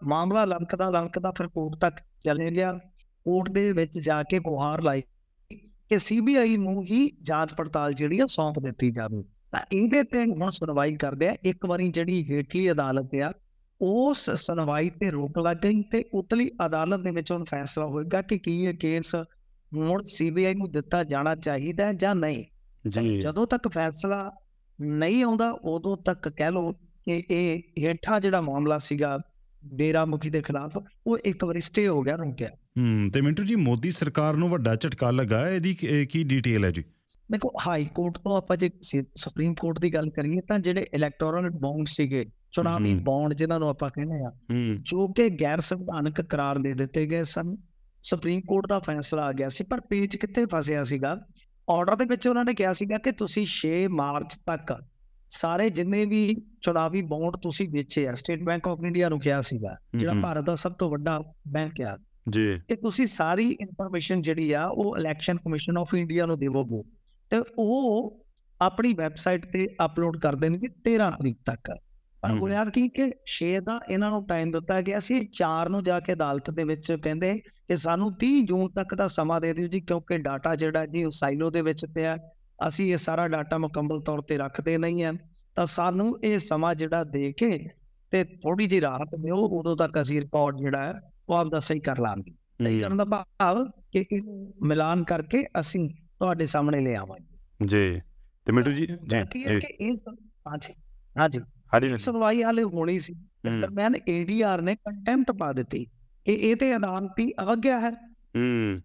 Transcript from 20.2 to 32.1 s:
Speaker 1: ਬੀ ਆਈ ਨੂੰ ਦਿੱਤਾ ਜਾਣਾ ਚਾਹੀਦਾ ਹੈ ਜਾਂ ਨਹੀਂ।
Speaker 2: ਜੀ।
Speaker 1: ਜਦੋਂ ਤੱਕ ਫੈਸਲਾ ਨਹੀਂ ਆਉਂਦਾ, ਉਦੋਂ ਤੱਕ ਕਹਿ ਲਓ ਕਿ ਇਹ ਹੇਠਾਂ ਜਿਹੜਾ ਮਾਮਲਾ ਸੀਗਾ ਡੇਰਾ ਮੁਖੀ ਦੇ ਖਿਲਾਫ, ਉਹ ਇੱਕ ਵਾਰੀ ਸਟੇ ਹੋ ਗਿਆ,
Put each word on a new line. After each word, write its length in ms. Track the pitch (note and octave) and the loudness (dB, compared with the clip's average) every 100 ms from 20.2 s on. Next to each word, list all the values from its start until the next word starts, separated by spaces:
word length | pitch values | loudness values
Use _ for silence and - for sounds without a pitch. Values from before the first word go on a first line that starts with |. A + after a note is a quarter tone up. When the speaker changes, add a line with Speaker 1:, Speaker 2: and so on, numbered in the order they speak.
| E3 | 0
Speaker 1:
ਬੀ 140 | E3 F#3 | 2 2
ਆਈ 80 | |
ਨੂੰ 180 | G3 F#3+ | 0 -2
ਦਿੱਤਾ 320 | D3 D3 F3 | -4 -2 -2
ਜਾਣਾ 320 | D#3 C#3 D3+ D#3+ | 0 0 0 0
ਚਾਹੀਦਾ 500 | D#3 C#3 D3 E3+ G3+ | -2 -2 -2 0 0
ਹੈ 80 | |
ਜਾਂ 220 | F#3+ G3 F#3+ | 2 2 2
ਨਹੀਂ। 280 | D#3 B2+ - _ - - A2 | 0 -2 -8 _ -20 -10 -4
Speaker 2:
ਜੀ। 340 | G#2 A#2 G2+ | 0 0 0
Speaker 1:
ਜਦੋਂ 260 | G2 D#3+ A#3 | 0 0 0
ਤੱਕ 200 | B3 A3+ | 0 -2
ਫੈਸਲਾ 640 | E3 D#3+ D#3 G3 G3+ G3 - _ _ _ - | -2 -2 -2 -2 -2 -4 -12 _ _ _ -8
ਨਹੀਂ 420 | D3 D3+ D#3+ A#3+ | -4 0 2 4
ਆਉਂਦਾ, 280 | B3 A3 A#3 | 4 2 0
ਉਦੋਂ 460 | - E3+ E3 F3 G3 | -2 -4 -2 -2 -2
ਤੱਕ 320 | - F3+ D#3 | -2 -2 -4
ਕਹਿ 220 | D3+ D3+ | -2 0
ਲਓ 200 | F3+ E3+ | 0 -2
ਕਿ 520 | - - - - E3+ - | -4 -12 -10 -4 -2 0
ਇਹ 320 | E3+ F3 E3 - - | 0 2 -2 -6 -2
ਹੇਠਾਂ 400 | D#3 E3+ - G#3+ | 0 0 0 0
ਜਿਹੜਾ 220 | G3 F#3 | 2 2
ਮਾਮਲਾ 360 | D#3 C#3 D3 D3+ | 2 0 2 0
ਸੀਗਾ 420 | - D3 D3 C#3 - _ _ - C#3+ | 0 -2 0 -2 -6 _ _ -20 -16
ਡੇਰਾ 400 | C3 D3+ D#3+ D#3+ | -2 2 4 2
ਮੁਖੀ 240 | D3+ D#3 | 0 -2
ਦੇ 120 | D#3 | -2
ਖਿਲਾਫ, 360 | D3 C#3+ D3+ D#3 - _ - | -2 -4 -4 -8 -12 _ 0
ਉਹ 100 | A#3 G#3 | 0 0
ਇੱਕ 200 | F#3 F3+ | 0 0
ਵਾਰੀ 160 | E3+ | -2
ਸਟੇ 260 | - - G#3 | 0 2 4
ਹੋ 140 | D3+ | 4
ਗਿਆ, 140 | C3 | 2